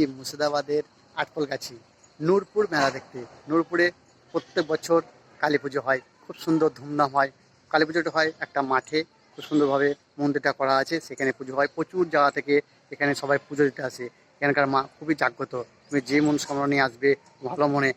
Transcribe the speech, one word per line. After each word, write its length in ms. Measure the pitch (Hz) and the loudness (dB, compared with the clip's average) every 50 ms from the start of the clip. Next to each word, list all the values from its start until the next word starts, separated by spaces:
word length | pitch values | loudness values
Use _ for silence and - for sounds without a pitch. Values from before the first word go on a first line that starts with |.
| 156 | 0
মুর্শিদাবাদের 760 | 135 135 131 131 - - 143 151 147 147 147 139 143 147 151 147 _ _ _ _ _ - | 0 0 -8 -14 -12 -6 -4 -2 -2 -2 -2 -2 -2 -2 -4 -4 _ _ _ _ _ -6
আটকলগাছি 600 | 160 147 - - 165 151 135 139 131 - - 127 113 _ _ _ _ _ _ _ - | -6 -6 -6 -4 -6 -6 -4 -6 -8 -10 -12 -16 -18 _ _ _ _ _ _ _ -4
নূরপুর 420 | 151 165 190 196 196 - - 208 214 185 | 0 2 2 2 0 -2 -2 -2 -2 0
মেলা 180 | 170 147 139 135 | 2 2 2 0
দেখতে। 280 | 131 135 - - - 127 120 - - - - | 0 -4 -12 -14 -14 -14 -14 -14 -18 -16 -8
নূরপুরে 400 | 143 151 165 165 - 175 170 175 175 175 _ _ _ _ _ _ _ - | -2 0 0 0 0 2 2 2 2 0 _ _ _ _ _ _ _ -8
প্রত্যেক 300 | 165 - - - 185 160 | -8 -8 -4 -4 -2 -2
বছর 340 | 147 160 - - - 170 165 160 - - - _ _ - - | -2 -2 -4 0 2 2 2 0 -2 -16 -20 _ _ -8 -4
কালী 180 | - 151 147 143 | -2 0 0 0
পুজো 220 | - 143 131 143 | -2 -2 -6 -4
হয়, 200 | 120 131 135 131 - _ _ _ | -2 0 -2 -2 -2 _ _ _
খুব 160 | _ - 175 - | _ -18 -16 -8
সুন্দর 260 | - 165 160 160 156 156 - | -2 0 2 4 2 2 0
ধুমধাম 360 | - 135 143 147 147 147 135 135 | -2 -12 -6 0 0 0 2 2
হয়। 160 | 143 139 135 - _ _ _ _ _ _ - | 2 0 0 -2 _ _ _ _ _ _ 0
কালী 140 | - 156 156 | 2 2 2
পুজোটা 240 | 156 160 170 156 160 | 2 0 -2 -2 0
হয় 200 | 156 160 156 160 160 - | 0 0 0 0 -2 -6
একটা 200 | 151 - - 143 | -10 -4 -2 -2
মাঠে, 360 | 139 131 131 131 - - 151 156 160 _ _ _ _ _ | 0 2 2 0 0 0 -2 -4 -4 _ _ _ _ _
খুব 140 | - - - | -18 -16 -8
সুন্দরভাবে 440 | - 156 147 147 139 139 139 143 143 143 _ _ _ - | -2 2 2 2 4 2 2 2 0 -2 _ _ _ -8
মন্দিরটা 360 | - 143 147 139 143 - 143 | -4 -2 0 0 0 0 -2
করা 220 | 135 - 139 131 135 | -2 0 0 2 2
আছে, 200 | 135 135 - 165 160 | 2 0 0 -4 -6
সেখানে 300 | - - 135 - 139 135 | -6 -8 -8 -4 -2 -2
পুজো 200 | 123 - 131 131 131 | -2 -4 -8 -6 -2
হয়। 140 | 135 143 143 | -2 -2 -2
প্রচুর 340 | - 165 160 - - 185 175 165 156 | -2 -4 -6 -4 0 -2 -2 2 2
জায়গা 160 | 147 143 143 - | 2 2 2 2
থেকে 180 | 147 - 143 143 147 - _ _ _ _ - | -2 -2 2 2 0 0 _ _ _ _ -14
এখানে 200 | 139 - 147 143 139 | -6 -2 0 0 0
সবাই 240 | - - 139 143 139 - | -2 0 0 0 0 0
পুজো 180 | - 147 139 147 135 | -4 0 0 0 0
দিতে 140 | 123 - 139 127 | 0 -4 -10 -10
আসে। 160 | - - 123 120 _ _ _ _ _ - | -10 -10 -12 -12 _ _ _ _ _ -4
এখানকার 260 | 147 143 135 143 139 135 135 | -2 0 2 2 2 2 2
মা 60 | 135 135 - _ | 0 -2 -2 _
খুবই 200 | - 156 156 160 139 | -12 -4 -4 -2 0
জাগ্রত, 340 | 143 127 - - 135 - - 123 117 - _ _ _ | -2 -4 -4 -6 -12 -8 -8 -10 -10 -10 _ _ _
তুমি 140 | - 143 143 123 127 | -4 -4 -4 -2 2
যে 80 | 139 147 | 2 2
মনস্কামনা 460 | 151 147 147 143 - - 143 139 139 139 | 2 2 0 0 -2 -4 -4 -2 -2 0
নিয়ে 120 | 143 139 135 | 2 2 0
আসবে 240 | 131 113 117 135 139 139 - _ - _ - 135 127 | 0 0 0 2 2 2 2 _ -20 _ -12 -10 -8
ভালো 160 | 120 143 147 147 143 | -2 0 0 2 2
মনে, 160 | 143 139 131 123 | 2 0 0 -2